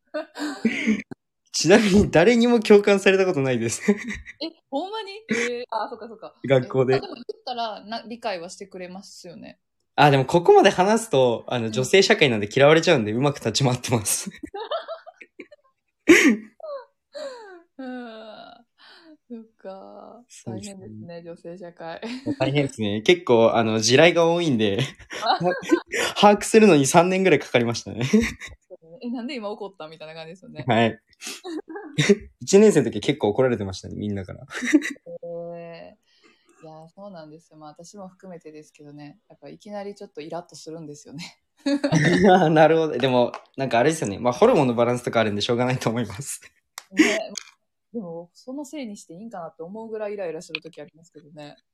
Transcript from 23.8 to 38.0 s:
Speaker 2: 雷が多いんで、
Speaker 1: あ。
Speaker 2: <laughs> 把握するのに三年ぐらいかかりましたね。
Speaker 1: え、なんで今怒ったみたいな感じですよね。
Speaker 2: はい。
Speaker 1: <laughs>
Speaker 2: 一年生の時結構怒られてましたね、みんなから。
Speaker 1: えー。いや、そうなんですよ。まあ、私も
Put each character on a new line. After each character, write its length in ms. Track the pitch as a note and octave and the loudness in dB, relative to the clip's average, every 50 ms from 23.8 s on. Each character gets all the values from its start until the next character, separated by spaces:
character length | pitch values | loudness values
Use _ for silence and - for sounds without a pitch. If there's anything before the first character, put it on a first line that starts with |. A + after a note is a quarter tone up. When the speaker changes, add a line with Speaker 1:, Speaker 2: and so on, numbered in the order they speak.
| G#2+ A2 B2 | 0 2 4
Speaker 2:
雷 180 | C3+ D#3+ F3 E3 | 6 6 6 6
が 140 | E3+ E3+ | 4 2
多 140 | E3 E3+ F3 | 2 2 0
い 80 | F3 D#3+ | 0 0
ん 80 | B2+ | 0
で、 220 | G#2+ A2 G2+ G2 G#2+ C#3 - - - - _ - - G#3+ | 0 0 0 0 -2 -4 -6 -8 -18 -20 _ -12 -6 -2
Speaker 1:
あ。 160 | A3+ - - | -2 -2 0
Speaker 2:
<laughs> 800 | E3+ F3+ F3 - - - D#4+ - - _ - - - - - - | -2 -2 -4 -4 -2 -2 -2 -2 -2 _ -6 -4 -4 -4 0 4
把 180 | - G#3 G#3 | 6 6 6
握 60 | G3+ - | 4 0
す 160 | - - A3 | 4 6 6
る 80 | G#3+ | 8
の 80 | G#3 E3 | 8 6
に 100 | C#3+ C3+ | 6 4
三 240 | C3+ - F3 E3+ F#3 | 4 4 4 4 4
年 140 | F#3 F#3+ F#3+ | 2 2 4
ぐ 60 | F#3 | 4
ら 60 | D#3 | 4
い 40 | C#3+ | 2
か 120 | - - | 0 0
か 80 | - B2 | 0 0
り 60 | A#2 | 0
ま 100 | A#2 A#2+ | 0 -4
し 80 | - - | -6 -8
た 80 | G2+ | -10
ね。 100 | F#2+ G2 B2+ C3+ - A3 A#3 - - - - - - _ _ _ - _ _ D#3+ - - | -6 -6 -2 2 2 2 2 0 -6 -10 -16 -20 -20 _ _ _ -20 _ _ -20 -20 -14
Speaker 1:
え、 80 | - A#3+ | -10 -10
な 120 | A#3 B3+ | -10 -8
ん 60 | A3+ | -10
で 80 | C4 D4+ | -10 -10
今 140 | A#3+ G#3 G3+ | -10 -10 -10
怒 180 | G#3+ A3+ G#3 | -10 -10 -12
っ 60 | G3 G3 | -14 -14
た 100 | _ D#3+ | _ -18
み 100 | D#3 D#3+ | -18 -16
た 80 | E3 D#3 | -20 -20
い 20 | |
な 60 | D#3 D#3+ | -18 -16
感 140 | E3 D#3+ | -16 -16
じ 40 | D#3+ | -16
で 40 | F3+ | -18
す 80 | F#3+ - | -20 -20
よ 40 | - | -18
ね。 140 | D3+ D3+ C3 | -16 -10 -4
Speaker 2:
は 180 | C3+ A2+ A2 A#2 | -2 0 0 0
い。 140 | A2 A2 - _ _ _ _ - - - - _ F4+ E4 E4 - - D#4+ G4+ G4+ D4+ - | 0 -2 -8 _ _ _ _ -16 -16 -16 -16 _ -12 -12 -12 -14 -14 -16 -16 -16 -10 -6
Speaker 1:
<laughs> 360 | - - - G3+ G#3+ - - _ _ | -2 2 2 2 2 0 -12 _ _
Speaker 2:
一 200 | B2+ - F#3+ G3+ | -4 2 4 6
年 120 | A3 G#3+ | 6 6
生 100 | - D#3 | 6 4
の 100 | A#2+ A2+ | 0 0
時 80 | - G#2 | -4 -4
結 180 | - - C#3+ - | -4 -4 -2 0
構 100 | - G#2 | -2 -2
怒 140 | G2+ - C3 | 0 0 0
ら 60 | B2+ | 0
れ 80 | A#2+ | 0
て 80 | G#2 G2+ | -2 -4
ま 80 | F#2+ F#2 | -8 -10
し 80 | - | -12
た 80 | - F#2+ | -14 -14
ね、 60 | F#2 | -12
み 120 | F2+ G2+ | -10 -8
ん 80 | G#2 G2+ | -6 -6
な 80 | G2 F#2 | -8 -10
か 80 | - - | -12 -16
ら。 120 | - - - - - B3 B3 - C#4+ - - D4 - _ | -18 -18 -16 -14 -10 -4 0 0 0 0 0 -10 -14 _
Speaker 1:
え 920 | E3+ E3+ - - E3+ E3+ E3+ E3+ E3+ E3+ E3+ E3+ E3+ E3 E3 F3 - G#3+ _ _ _ _ _ _ _ _ _ _ _ _ _ | -18 -18 -16 -14 -14 -12 -12 -12 -14 -14 -16 -16 -18 -18 -20 -20 -20 _ _ _ _ _ _ _ _ _ _ _ _ _ _
ー。 20 | D#3+ | -20
い 20 | |
や、 220 | D#3+ D#3 D#3 D#3+ E3+ | -20 -20 -20 -20 -20
そ 180 | _ G3 G3 | _ -20 -20
う 40 | G#3 | -20
な 140 | F#3+ E3 D#3 | -18 -20 -20
ん 40 | D3+ | -20
で 100 | D3+ E3 | -20 -20
す 120 | _ _ | _ _
よ。 60 | D#3 | _
ま 100 | D#3 D#3 | -20 -20
あ、 20 | D3+ | -20
私 260 | D3+ - E3+ E3+ - | -20 -20 -20 -20 -20
も 100 | G3+ | -20